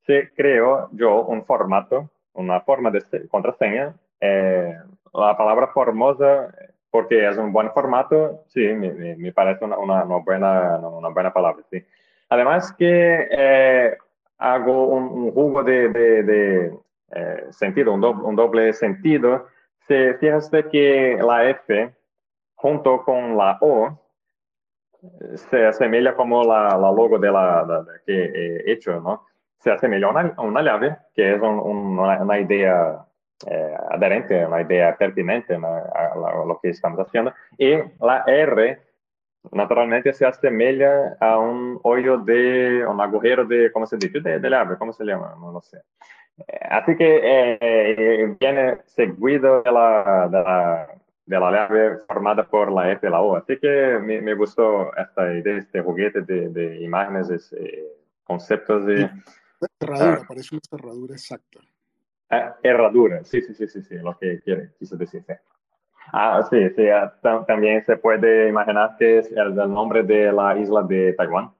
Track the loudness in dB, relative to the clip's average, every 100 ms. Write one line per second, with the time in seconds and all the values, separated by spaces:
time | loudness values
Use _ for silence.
0 | 2 0 0 -2 2 2 2 0 -4 -2
1 | 2 2 0 -6 -4 -2 0 -2 0 -6
2 | -6 _ _ -10 -4 -4 0 0 0 -4
3 | -6 -10 -4 -4 -4 -2 -2 -2 -6 -10
4 | _ _ 0 0 0 0 -2 -10 -20 _
5 | _ 0 0 2 2 4 2 2 0 2
6 | 0 4 4 2 0 -14 -20 _ _ -2
7 | 2 2 2 0 0 0 0 -2 0 0
8 | 2 0 0 -6 _ -2 -2 -2 -6 -8
9 | -12 -10 -6 0 0 0 -6 -6 -2 -2
10 | 0 -4 -2 -2 0 0 0 -4 -6 -10
11 | -6 -4 -2 0 -2 -2 -12 -14 _ _
12 | _ _ _ 0 2 0 -4 -2 2 4
13 | 4 2 0 0 4 6 4 4 2 -2
14 | _ _ _ _ -2 0 0 2 2 0
15 | -4 -6 -2 0 0 0 2 2 2 2
16 | 4 4 4 2 2 0 -2 -8 _ _
17 | _ -10 -10 -10 -12 -6 -4 0 0 2
18 | 0 -2 -4 0 2 2 0 0 -4 -2
19 | 0 2 2 0 -6 _ _ _ _ 2
20 | 2 2 0 0 0 -2 0 2 4 4
21 | 2 2 2 2 2 0 -2 -2 -2 _
22 | _ _ _ _ _ _ -2 0 0 0
23 | 0 -2 -2 0 2 2 2 2 0 -6
24 | _ _ _ _ _ _ _ _ _ _
25 | -20 -20 -18 -16 -4 2 2 2 0 2
26 | 0 0 0 2 2 2 2 2 2 4
27 | 4 2 2 2 2 2 0 -4 -6 -16
28 | -6 -4 -2 -4 -6 -6 -4 -4 -4 -6
29 | -6 -8 _ _ _ _ -2 0 0 0
30 | 0 0 -2 -4 -4 0 0 0 -2 -6
31 | _ -2 0 2 0 -2 -4 -6 -4 -2
32 | 0 0 0 -2 0 0 2 2 0 -4
33 | -16 _ _ _ -10 -8 -6 -8 -8 -2
34 | 0 0 0 -2 0 -2 0 2 2 2
35 | -2 -2 -4 -4 -4 -6 -4 -8 -6 -6
36 | -4 -4 -6 -6 -6 -4 -6 -6 -6 -6
37 | -4 -4 -4 -8 _ _ 2 2 -2 _
38 | 0 0 2 2 2 2 0 -2 _ _
39 | _ _ _ _ -10 -6 -2 0 0 0
40 | -2 0 0 0 -2 2 0 2 2 2
41 | -2 0 2 2 0 -4 -8 -4 0 0
42 | 2 0 2 2 2 2 0 0 -2 -2
43 | -2 0 0 0 0 2 2 0 -6 -6
44 | -6 -6 -4 -4 0 0 -2 -6 -10 -8
45 | -8 -8 -10 -16 -18 -18 _ -20 _ _
46 | -20 -20 _ _ -16 -14 -4 -2 -2 2
47 | 4 4 4 4 2 0 0 2 2 2
48 | 2 2 0 0 -2 0 0 -2 _ -2
49 | -2 0 0 2 4 4 4 4 4 4
50 | 2 2 2 0 2 0 0 -2 -6 -18
51 | _ _ _ -2 0 0 0 2 2 -2
52 | -8 -4 -2 -2 0 -2 0 0 -2 -2
53 | -2 0 0 -2 -4 -4 0 0 0 -2
54 | -4 -6 -4 -2 -2 0 0 0 -4 -8
55 | -8 -4 -4 -2 -4 -6 -6 -6 -6 -4
56 | -4 -4 -6 -6 -6 -6 -8 -8 -6 -4
57 | -4 -6 -6 -8 _ -14 -14 -14 -16 -20
58 | _ _ _ -10 -4 -6 -2 -2 0 0
59 | -2 -6 _ _ _ _ -12 _ -8 0
60 | 0 0 -6 -18 -14 -14 -14 -18 -16 -16
61 | -16 -18 -18 -18 _ _ _ _ _ _
62 | _ _ _ -4 -4 -4 0 4 4 4
63 | 2 0 -6 -6 -6 -10 -12 -12 -16 -12
64 | -12 -8 -8 -8 -6 -6 -8 _ -16 -12
65 | -12 -12 -16 -18 _ _ _ _ _ _
66 | -10 -4 0 0 2 2 2 2 2 2
67 | 0 _ -2 -2 -2 0 2 0 0 0
68 | 2 2 4 4 4 0 0 0 0 2
69 | 4 4 2 -2 -2 0 -2 -2 -2 0
70 | 2 4 4 2 2 0 0 0 0 0
71 | 0 0 -2 -2 -6